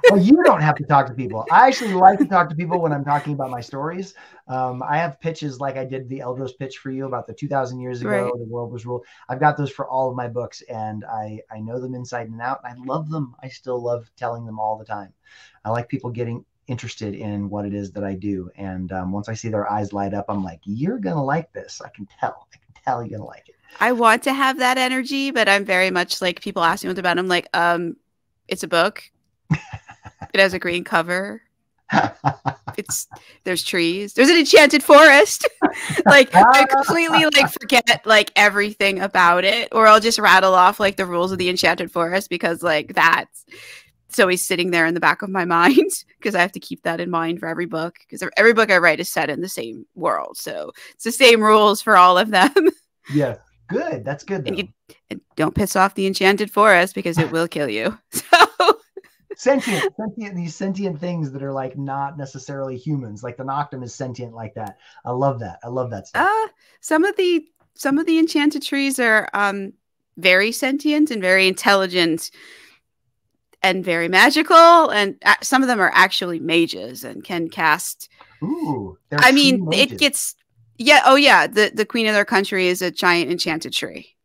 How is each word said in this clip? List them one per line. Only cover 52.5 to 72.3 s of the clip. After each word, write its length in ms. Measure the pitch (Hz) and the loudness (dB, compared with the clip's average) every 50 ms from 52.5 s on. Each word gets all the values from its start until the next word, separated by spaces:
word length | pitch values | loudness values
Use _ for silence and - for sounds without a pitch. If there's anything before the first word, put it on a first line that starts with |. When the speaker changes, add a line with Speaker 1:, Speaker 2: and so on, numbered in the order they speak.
| - | 2
Speaker 2:
<laughs> 580 | 392 311 359 - _ _ _ _ _ _ - 143 | 2 2 2 0 _ _ _ _ _ _ -4 -2
Speaker 1:
Yeah, 240 | 147 147 123 110 - _ _ _ _ _ - | -2 -2 -2 -4 -10 _ _ _ _ _ -8
good. 340 | 170 247 339 339 311 123 107 | -6 -6 -6 -6 -10 -10 -10
That's 180 | 127 139 - - | -10 -12 -12 -10
good, 200 | - 196 175 143 | -10 -8 -8 -6
Speaker 2:
And 120 | - 98 | -8 -8
you, 100 | - 101 95 _ _ _ _ | -8 -8 -10 _ _ _ _
Speaker 1:
though. 60 | - _ _ _ | -20 _ _ _
Speaker 2:
and 120 | 107 98 _ _ _ | -18 -18 _ _ _
don't 200 | - - - - | -4 -4 -2 -2
piss 200 | - 208 185 - | -4 -4 -2 2
off 200 | 196 185 196 - | 0 0 0 0
the 100 | - 190 | -2 -4
enchanted 440 | 196 190 - 190 190 202 196 214 202 | -4 -2 2 2 2 2 2 -2 -2
forest 420 | - 202 208 220 190 175 180 185 - | 2 4 6 6 6 6 4 0 -4
because 220 | 190 190 175 165 | -8 -6 -4 -2
it 140 | 170 165 151 | -2 -2 0
will 160 | 160 165 170 | 0 -4 -4
kill 220 | 170 - 160 147 127 | -4 -4 -6 -4 -4
you. 280 | 104 107 113 - 220 - _ | -4 -4 -4 -4 -6 -8 _
<laughs> 40 | _ | _
So 680 | - - - - 370 330 359 440 - _ 359 392 - - _ _ _ 392 _ _ _ _ _ _ 392 _ | -10 -10 0 2 4 4 4 4 2 _ 0 0 0 0 _ _ _ -20 _ _ _ _ _ _ -18 _
Speaker 1:
Sentient, 460 | - 247 277 269 - 240 196 156 - 392 _ | 0 0 0 0 0 -2 -4 -2 -4 -4 _
sentient, 400 | - 214 220 - 233 214 202 190 | -6 -10 -10 -10 -12 -14 -12 -10
these 200 | 175 170 165 156 | -10 -10 -10 -10
sentient 440 | - 190 190 190 190 202 190 165 147 | -8 -8 -6 -6 -6 -6 -6 -6 -6
things 320 | 175 180 175 165 156 139 | -8 -8 -6 -6 -6 -8
that 120 | 131 139 139 | -8 -10 -10
are, 100 | 139 135 | -8 -6
like, 240 | 135 131 160 - | -6 -8 -8 -10
not 400 | 143 139 135 135 139 139 139 165 | -10 -10 -8 -6 -6 -8 -8 -10
necessarily 580 | 147 139 131 - 139 - - 143 139 135 135 131 | -12 -14 -14 -14 -18 -14 -14 -10 -10 -10 -10 -10
humans, 460 | 123 - 156 151 139 127 110 104 104 110 | -10 -8 -6 -6 -6 -8 -10 -14 -14 -14
like, 140 | 120 117 | -14 -14
the 60 | - 131 | -12 -10
Noctum 400 | 135 135 147 143 143 - 127 123 | -6 -6 -6 -6 -8 -10 -14 -14
is 100 | 117 - | -14 -12
sentient 400 | - 135 120 117 127 123 113 110 | -10 -10 -10 -10 -12 -14 -14 -14
like 220 | 117 113 104 _ | -14 -16 -14 _
that. 240 | 113 110 104 - _ _ _ _ - _ | -12 -12 -12 -14 _ _ _ _ -16 _
I 60 | 117 | -8
love 280 | 123 127 139 139 135 117 | -4 -2 -2 -2 -2 -4
that. 180 | 107 92 87 - - | -10 -14 -14 -16 -14
I 40 | |
love 240 | 120 123 131 127 117 | -10 -8 -8 -8 -8
that 160 | 113 98 - | -10 -14 -14
stuff. 200 | - - 214 294 | -8 -4 -2 0
Speaker 2:
Uh, 200 | 381 427 440 440 403 _ _ _ _ _ _ | 0 0 -2 -4 -6 _ _ _ _ _ _
some 220 | _ - 320 311 339 | _ -2 0 2 2
of 100 | 403 392 | 0 0
the, 280 | - 370 359 349 320 311 _ _ _ _ _ _ | 0 0 0 0 -2 -4 _ _ _ _ _ _
some 240 | - - 277 277 294 | -6 -2 -2 0 0
of 80 | 330 | 0
the 100 | 330 320 | 0 2
enchanted 460 | 320 320 320 - 302 294 294 294 285 - | 2 2 2 0 0 0 0 -2 -2 -8
trees 340 | - 285 277 277 277 262 262 | -4 -4 -2 -2 -2 -2 0
are, 300 | 247 226 220 214 190 - - | 0 2 2 2 0 -2 -4
um, 380 | 202 202 202 196 202 196 196 _ _ _ _ _ _ _ _ _ | -2 -2 -2 -2 -6 -10 -12 _ _ _ _ _ _ _ _ _
very 340 | - 165 190 180 185 202 226 | 0 4 4 4 6 4 0
sentient 600 | 233 - - 262 269 277 - 302 294 202 302 302 | -2 -2 -2 -2 -2 0 0 0 2 2 2 0
and 100 | 240 214 | 0 -4
very 260 | 185 185 185 190 190 | 0 2 4 4 4
intelligent 840 | 185 190 - - - 202 196 190 185 175 180 170 170 156 - - - | 2 0 0 0 2 2 2 2 0 0 0 0 0 -2 -4 -8 -14